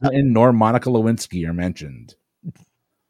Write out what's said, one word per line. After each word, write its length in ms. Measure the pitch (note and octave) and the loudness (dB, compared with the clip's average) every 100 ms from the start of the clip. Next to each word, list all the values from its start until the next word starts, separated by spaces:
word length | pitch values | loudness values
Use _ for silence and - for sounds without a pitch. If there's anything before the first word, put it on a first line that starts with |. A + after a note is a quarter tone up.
Clinton 300 | C#3 C3+ C#3 | -2 0 2
nor 200 | A2 B2 | 4 4
Monica 360 | A#2 A2 A#2+ B2+ | 4 2 0 0
Lewinsky 580 | A#2+ A2+ A2+ - F2+ E2 | 0 0 -2 -4 -8 -6
are 80 | |
mentioned. 600 | E2+ F2+ F2 D2+ B1+ A1+ _ _ _ F3+ - _ _ _ _ _ | -4 -6 -6 -12 -18 -20 _ _ _ -18 -18 _ _ _ _ _